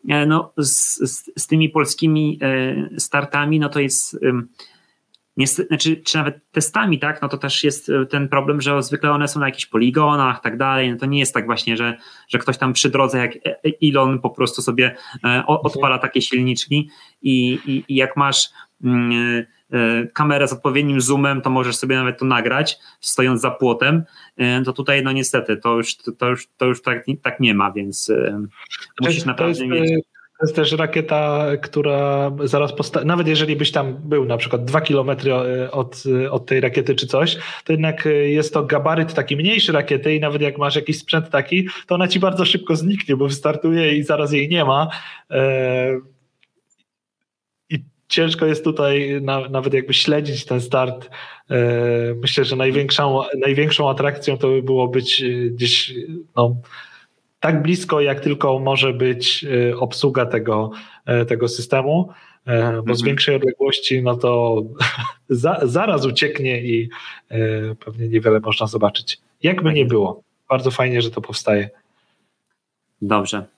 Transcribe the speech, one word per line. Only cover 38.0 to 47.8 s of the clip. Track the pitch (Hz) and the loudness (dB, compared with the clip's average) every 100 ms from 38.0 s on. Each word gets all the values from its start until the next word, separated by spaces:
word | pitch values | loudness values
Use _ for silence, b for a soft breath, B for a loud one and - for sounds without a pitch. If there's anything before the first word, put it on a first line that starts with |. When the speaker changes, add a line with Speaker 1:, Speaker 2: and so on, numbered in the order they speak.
| 156 | 0
Speaker 2:
e, | |
jest | 147 143 151 151 | 2 4 2 2
to | 156 | -2
gabaryt | 139 147 143 160 165 | 2 2 2 0 0
taki | - 135 | -2 -2
mniejszy | 143 175 226 - | 0 2 2 2
rakiety | 156 143 135 147 | 2 2 0 2
i | 151 | 0
nawet | 151 147 | 0 0
jak | 147 143 | -2 0
masz | 143 | 0
jakiś | 147 151 151 | 0 -2 -4
sprzęt | - 165 160 | 0 -2 0
taki, | 139 135 180 185 B - | -2 0 -2 -2 B -2
to | |
ona | 180 180 | 0 2
ci | 185 | 2
bardzo | 190 185 | 2 2
szybko | 175 190 - | 2 0 0
zniknie, | 160 165 202 - | 0 0 -2 0
bo | 135 139 | 0 0
wystartuje | 139 151 151 165 165 156 147 | 0 -2 0 0 2 2 2
i | |
zaraz | 147 151 147 | 0 0 2
jej | 147 147 | 0 2
nie | 175 | 2
ma. | 139 139 160 B B B _ | 4 2 0 B B B _
E, | 131 135 131 127 127 127 131 135 _ _ _ _ _ _ _ _ _ _ _ _ _ _ _ _ | 0 2 2 0 0 0 -2 -8 _ _ _ _ _ _ _ _ _ _ _ _ _ _ _ _
i | 156 | -8